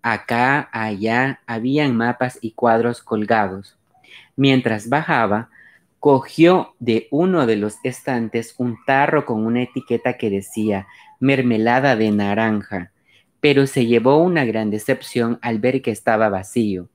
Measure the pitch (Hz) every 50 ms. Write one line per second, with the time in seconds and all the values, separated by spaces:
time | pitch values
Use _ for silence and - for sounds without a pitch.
0 | - 120 110 104 - - 123 117 123 131 139 147 - - - 117 110 110 104 95
1 | 104 110 113 123 131 135 131 - _ - 117 110 113 127 135 151 151 139 120 113
2 | 117 120 120 - 127 123 - - - 110 - - 123 117 113 113 117 120 120 -
3 | _ - 113 107 107 104 117 110 104 95 92 98 101 - _ _ _ _ _ _
4 | _ - - - - _ _ - 139 139 131 131 123 110 110 107 104 117 135 151
5 | 160 180 160 123 113 98 101 110 117 _ _ - - - _ _ _ _ _ _
6 | - 147 139 127 127 - - - 160 175 185 175 - - _ _ 120 120 110 113
7 | - _ 143 147 175 190 185 165 135 113 110 104 104 107 - - - 131 123 -
8 | - 143 131 117 117 107 - 117 117 - - - 123 123 113 - _ - 135 135
9 | 143 147 - 147 139 - 117 107 110 113 117 123 123 - - 127 - - 120 113
10 | - 127 120 - 123 110 98 98 98 - - 110 107 107 101 95 98 - - -
11 | - - _ _ 131 135 139 131 123 123 117 110 110 117 120 131 135 143 123 107
12 | 110 110 104 104 101 101 101 107 113 110 107 104 98 - 104 92 87 - _ _
13 | _ _ _ _ _ _ _ _ - 147 139 139 139 135 - 135 120 117 120 117
14 | 110 131 143 156 170 185 175 160 135 113 107 110 110 107 101 107 - - 131 131
15 | - - - 123 117 117 117 - - 123 113 107 110 127 131 131 127 123 107 -
16 | - 123 113 107 110 107 101 92 92 - - 123 110 104 95 90 87 -